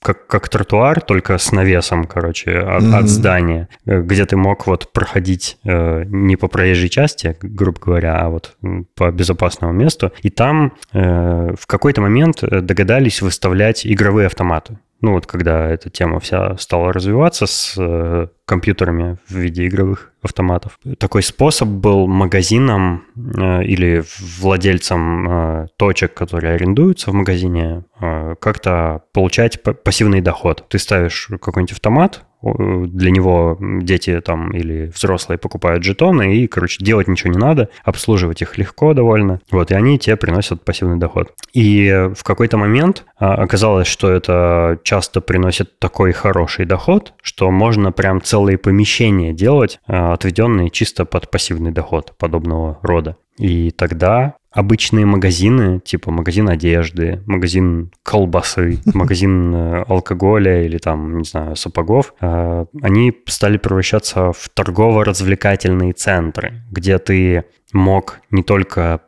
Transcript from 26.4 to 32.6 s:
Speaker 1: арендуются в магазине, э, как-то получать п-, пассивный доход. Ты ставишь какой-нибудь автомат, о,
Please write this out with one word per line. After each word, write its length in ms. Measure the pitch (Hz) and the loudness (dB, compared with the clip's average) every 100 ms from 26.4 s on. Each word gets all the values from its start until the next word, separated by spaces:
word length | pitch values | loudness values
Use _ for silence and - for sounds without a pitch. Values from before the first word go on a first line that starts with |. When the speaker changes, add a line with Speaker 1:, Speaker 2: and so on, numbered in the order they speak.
| 82 | -2
Speaker 1:
арендуются 560 | 85 90 107 185 180 - | 0 2 4 4 2 0
в 40 | |
магазине, 680 | 101 98 90 90 85 82 82 87 - | 0 0 0 0 -2 -4 -6 -12 -10
э, 340 | 87 80 78 82 | -6 -6 -8 -6
как-то 640 | 110 107 - 87 82 78 - | -4 -2 -2 0 0 -4 -6
получать 500 | - 92 - 117 - | 0 0 2 0 0
п-, 120 | - | -6
пассивный 460 | - - - 107 98 | -4 -4 0 2 2
доход. 440 | 87 82 87 80 - | 0 -2 -2 -4 -4
Ты 100 | 98 | -6
ставишь 500 | - 98 85 - - 95 | -2 0 0 -4 -10 -10
какой-нибудь 320 | - 90 90 | -6 -4 -4
автомат, 500 | - 107 127 190 - - _ | -2 0 2 2 0 -20 _
о, 420 | 113 - | -6 -2